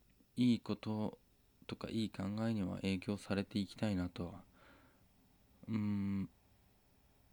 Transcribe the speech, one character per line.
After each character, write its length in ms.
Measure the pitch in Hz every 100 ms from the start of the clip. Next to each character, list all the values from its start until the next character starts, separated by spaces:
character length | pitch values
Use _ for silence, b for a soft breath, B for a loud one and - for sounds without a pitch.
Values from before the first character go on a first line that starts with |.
| - - _ -
い 180 | 123
い 60 | 113
こ 140 | -
と 440 | 101 110 107 107 - _ _ _ - -
と 80 | -
か 120 | -
い 160 | 113 104
い 40 |
考 140 | - 98 107 113
え 60 |
に 100 | 110
は 120 | 92 95
影 220 | 95 95
響 180 | 98 101
さ 200 | - 98
れ 80 |
て 160 | 98 107
い 60 | 95
き 100 | -
た 120 | 107
い 60 |
な 140 | 95 90
と 180 | - 85
は、 160 | 95 - B B B B B B - - - - - -
う 40 |
ー 40 | 110
ん、 520 | 104 101 98 98 92 - _ - - - _ - - - -